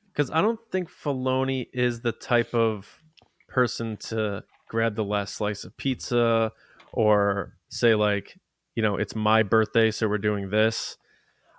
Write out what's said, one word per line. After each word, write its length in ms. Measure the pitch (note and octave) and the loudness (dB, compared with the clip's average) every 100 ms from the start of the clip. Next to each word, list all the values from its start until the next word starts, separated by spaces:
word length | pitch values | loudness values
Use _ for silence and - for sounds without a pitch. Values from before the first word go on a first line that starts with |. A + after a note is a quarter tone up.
| _ | _
'cause 180 | - D3 | -4 -2
I 100 | D#3 | 0
don't 180 | G3+ A#3 _ | 0 -2 _
think 180 | F#3 F3 | -6 -6
Filoni 800 | - D3+ C3 B2+ C3 C3 C3 A#2+ | -6 -4 -2 0 0 0 -2 -4
is 280 | B2 B2 A#2 | -2 -2 0
the 100 | A#2+ | -4
type 420 | - - A#2+ A#2 | -4 0 0 2
of 480 | A#2+ A2+ G#2+ G2 - _ _ _ _ _ | 0 0 -2 -10 -20 _ _ _ _ _
person 500 | - B2 - A2+ G#2+ | 0 0 -2 -6 -6
to 460 | - A2+ G#2+ G2 - _ - | -6 -4 -2 -4 -10 _ -8
grab 260 | A2+ A2+ A2 | -2 -2 -2
the 80 | |
last 320 | G2+ G#2 G2 - | -2 -2 -4 -4
slice 280 | G#2 G#2 | -4 -4
of 120 | G2+ - | -12 -6
pizza 720 | C#3 B2+ - A#2+ A#2 A2+ A2 - _ - - | -4 -4 -2 0 2 2 0 -4 _ -20 -8
or 640 | - G#2+ G#2 G2+ G2+ - - - | 0 2 4 2 -2 -6 -12 -16
say, 260 | - A#2+ G#2+ | 0 2 4
like, 440 | G#2 G2+ - - _ _ _ - | 2 0 -4 -20 _ _ _ -2
you 80 | |
know, 120 | G#2+ G2+ | 0 0
"It's 200 | G#2 A2 | -2 0
my 280 | G#2+ A2 | 4 4
birthday, 480 | G2+ A2+ G#2+ A#2 A2+ | 4 2 2 2 2
so 160 | - G#2+ | 2 -2
we're 100 | G#2 | 0
doing 300 | G#2 G#2 G2 | 0 -2 -2
this." 480 | G#2+ A2 A2 - - _ _ _ _ _ | 2 2 0 -10 -14 _ _ _ _ _